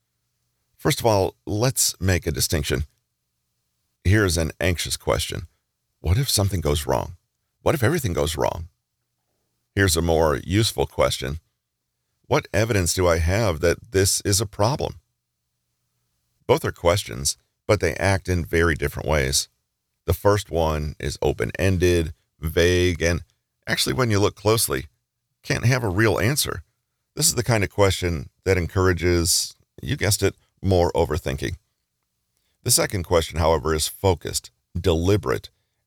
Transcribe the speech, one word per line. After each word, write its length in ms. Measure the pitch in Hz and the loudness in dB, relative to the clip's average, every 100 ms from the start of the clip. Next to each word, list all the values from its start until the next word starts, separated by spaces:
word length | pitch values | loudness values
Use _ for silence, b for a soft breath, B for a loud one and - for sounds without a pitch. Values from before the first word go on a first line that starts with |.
| _ _ _ _ _ _ _ _ | _ _ _ _ _ _ _ _
First 220 | 151 143 | -2 0
of 80 | 117 | 2
all, 300 | 101 92 - - | 4 2 -4 -6
let's 480 | 104 127 - - - | -2 0 0 -2 -2
make 260 | 92 87 80 | 0 0 0
a 60 | |
distinction. 540 | 65 - 80 69 69 71 _ _ _ _ _ _ _ _ _ _ _ | -2 -2 -2 -2 -2 -4 _ _ _ _ _ _ _ _ _ _ _
Here's 360 | 90 107 98 82 | 2 4 4 0
an 120 | 80 - | -2 -2
anxious 380 | 90 85 65 - | -2 -2 -4 -6
question. 500 | - 55 - 50 - _ _ _ _ _ | -2 -2 -2 -8 -12 _ _ _ _ _
What 160 | 78 98 | 0 0
if 140 | 139 | 0
something 320 | - 98 95 | 0 0 0
goes 240 | 73 76 67 | -2 -2 -2
wrong? 320 | 62 50 87 _ _ _ _ | -2 -4 -12 _ _ _ _
What 140 | 87 | -2
if 80 | 135 | 0
everything 320 | 113 170 120 | 0 0 -2
goes 240 | 76 73 78 | -2 -2 -2
wrong? 320 | 53 - 82 _ _ _ _ _ _ _ _ _ _ | -2 -4 -10 _ _ _ _ _ _ _ _ _ _
Here's 240 | - 98 82 | 0 0 2
a 40 | |
more 380 | 85 80 80 67 | 2 4 2 0
useful 440 | - 98 113 - 69 | 0 0 0 -2 -4
question. 540 | - 65 - 65 76 _ _ _ _ _ _ _ _ - | 0 0 0 -6 -8 _ _ _ _ _ _ _ _ -2
What 220 | 143 - | -2 0
evidence 400 | 95 110 101 85 | -2 0 0 0
do 120 | - 90 | 2 2
I 120 | 80 | 2
have 420 | 80 98 110 78 | 2 0 0 0
that 320 | 85 - - | 0 -2 -2
this 300 | 95 98 - | 0 0 0
is 180 | - 98 | -2 -2
a 60 | 101 | -2
problem? 540 | - 104 151 - - _ _ _ _ _ _ _ _ _ _ _ _ _ _ - | -2 0 0 -6 -8 _ _ _ _ _ _ _ _ _ _ _ _ _ _ 0
Both 180 | 131 | 0
are 80 | 107 | 0
questions, 640 | - 85 98 - 57 69 - _ _ - | -2 2 2 0 -6 -6 -6 _ _ -2
but 140 | 110 | 0
they 140 | 87 - | 0 0
act 320 | 95 95 - | 0 0 0
in 160 | 90 | -2
very 300 | 76 82 85 | 0 2 2
different 340 | 78 71 - 57 | 2 -2 -4 -2
ways. 400 | 78 65 69 - _ _ _ _ _ - | 0 0 -2 -6 _ _ _ _ _ -4
The 80 | |
first 360 | 87 104 101 - | 0 2 2 0
one 460 | 80 80 78 76 - | -2 0 0 -4 -6
is 200 | 64 - | -6 -2
open-ended, 920 | 71 - 57 - 95 92 87 87 78 - _ _ | -2 -2 -4 -2 0 2 2 2 0 -6 _ _
vague, 640 | 80 78 87 90 90 80 | -4 2 2 4 2 0
and 200 | 82 87 - _ _ _ - | -2 -2 -6 _ _ _ -8
actually, 260 | - - | -4 -2
when 180 | 131 123 | -2 0
you 80 | 101 | 2
look 160 | 98 | 0
closely, 520 | - 104 113 - 67 - _ _ _ _ _ | 0 0 0 0 -4 -6 _ _ _ _ _
can't 240 | - - 120 | -8 -2 0
have 180 | 131 | 0
a 40 | 117 | 0
real 300 | 90 113 67 | 2 2 2
answer. 440 | 104 147 - - - _ _ _ _ | 0 0 -4 -6 -12 _ _ _ _
This 120 | - 151 | -2 -2
is 80 | |
the 100 | 120 | 0
kind 180 | 120 113 | 0 0
of 80 | 92 | 0
question 600 | - 98 - 90 78 - _ | 2 2 2 -2 -4 -8 _
that 120 | 92 92 | -2 0
encourages, 960 | 82 98 92 87 87 87 80 - - - _ _ | 0 2 2 2 2 2 2 0 -4 -10 _ _
you 140 | - - | -8 -4
guessed 260 | 95 - | -2 0
it, 140 | 98 - _ _ | 0 -2 _ _
more 300 | 95 92 87 | 0 2 2
overthinking. 640 | 67 80 73 71 69 67 - _ _ _ _ _ _ _ _ _ _ | 2 0 -2 -4 -6 -6 -8 _ _ _ _ _ _ _ _ _ _
The 80 | 123 | -2
second 320 | - - 101 | 0 0 -4
question, 360 | 82 87 - 82 | 0 0 0 0
however, 360 | 80 80 78 | 2 2 2
is 140 | 78 - | -2 -2
focused, 640 | - 98 85 - - - _ _ 87 | -2 0 0 -2 -8 -10 _ _ -4
deliberate, 720 | 92 82 87 104 69 53 - _ _ _ | 0 2 2 2 0 -4 -6 _ _ _